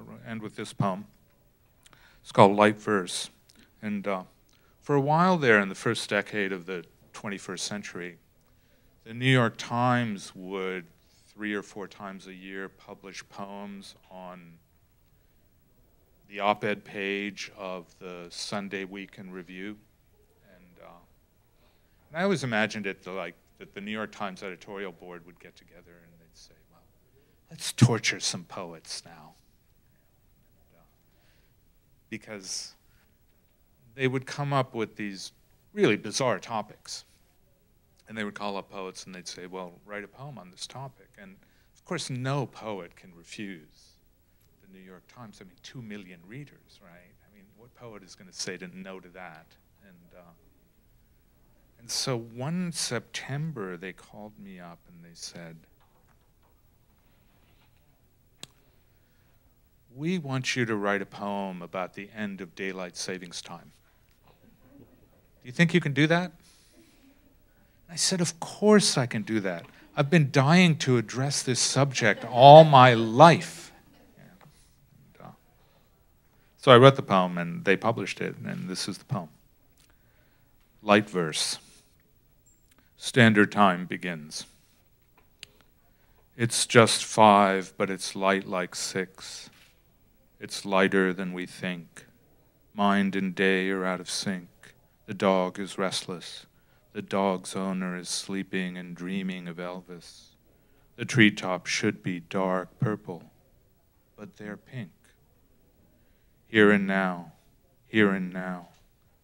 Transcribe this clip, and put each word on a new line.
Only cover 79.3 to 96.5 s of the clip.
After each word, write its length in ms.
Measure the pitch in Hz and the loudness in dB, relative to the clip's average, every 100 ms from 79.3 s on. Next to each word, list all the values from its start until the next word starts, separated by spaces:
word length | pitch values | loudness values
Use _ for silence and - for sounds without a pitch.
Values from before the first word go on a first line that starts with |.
| - _ _ _ _ _ _ _ _ _ _ _ _ _ _ | -20 _ _ _ _ _ _ _ _ _ _ _ _ _ _
Light 300 | 107 104 104 | 4 4 4
verse. 480 | 92 78 - - - - - _ _ _ _ _ _ _ _ _ _ _ - | -4 -4 -2 -4 -6 -14 -20 _ _ _ _ _ _ _ _ _ _ _ -14
Standard 560 | - 131 113 107 98 | -2 6 6 8 4
time 320 | 104 98 90 | 6 4 4
begins. 640 | 87 90 90 80 76 - - - _ _ _ _ _ _ _ _ - _ _ _ _ _ _ _ _ | -6 -8 -8 -10 -12 -16 -16 -20 _ _ _ _ _ _ _ _ -20 _ _ _ _ _ _ _ _
It's 320 | - 117 - - | -6 -4 -2 4
just 380 | 120 107 - | 6 6 2
five, 720 | - - 107 101 98 95 87 - | -2 6 8 8 6 0 -4 -6
but 140 | 98 | -6
it's 260 | 92 - 98 | -6 -8 -2
light 300 | 95 98 101 | 0 0 -2
like 280 | 92 90 | -6 -6
six. 760 | - - 95 92 - - - - - - _ _ _ _ _ _ - | -8 -8 -8 -8 -12 -18 -18 -20 -20 -20 _ _ _ _ _ _ -20
It's 240 | 107 - | -14 -10
lighter 480 | 101 95 95 95 92 | 0 2 4 4 2
than 220 | 90 90 | -2 -8
we 100 | 90 | -8
think. 600 | 90 - 92 87 - - - _ _ _ _ _ _ | -10 -10 -10 -10 -14 -20 -20 _ _ _ _ _ _
Mind 420 | 104 101 101 98 95 | 0 2 2 2 0
and 180 | 95 | -4
day 340 | 87 95 92 95 | 0 2 2 0
are 160 | 95 | -2
out 160 | 92 90 | -4 -4
of 80 | 87 | -6
sync. 400 | - 104 92 87 _ - _ _ _ | -6 -6 -8 -10 _ -20 _ _ _
The 100 | - | -14
dog 440 | 98 98 95 92 98 | -2 2 2 0 -6
is 180 | 92 - | -10 -4
restless. 720 | 92 - - 85 - - - | -4 -4 -8 -12 -14 -18 -20